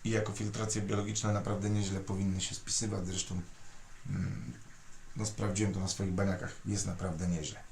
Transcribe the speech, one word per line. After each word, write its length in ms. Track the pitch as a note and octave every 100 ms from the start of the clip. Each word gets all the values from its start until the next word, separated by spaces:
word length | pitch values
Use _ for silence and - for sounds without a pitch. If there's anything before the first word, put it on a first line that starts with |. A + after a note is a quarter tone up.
i 60 | A2
jako 220 | A2 G#2
filtracja 480 | G#2 G#2+ G#2 G#2+ A2
biologiczna 500 | G2+ G2+ G2+ G#2 G#2+
naprawdę 360 | G#2 G2 G2+ G#2
nieźle 300 | G#2 G2 G2
powinny 420 | - F#2+ G2 F#2
się 140 | - -
spisywać. 520 | - - A2 F#2+ F2+
Zresztą, 340 | F#2 - F2+ F2 - - - - - -
mm, 440 | F#2+ F#2 F#2 - - - - - - - -
no, 100 | G#2
sprawdziłem 480 | - F#2 F#2+ G#2+
to 60 | F#2
na 80 | F#2
swoich 240 | - G2
baniakach. 440 | F2+ G2 F2+ - - -
Jest 200 | G2+ F#2+
naprawdę 400 | - F#2+ D#2+ F2+
nieźle. 320 | E2 D2+ - -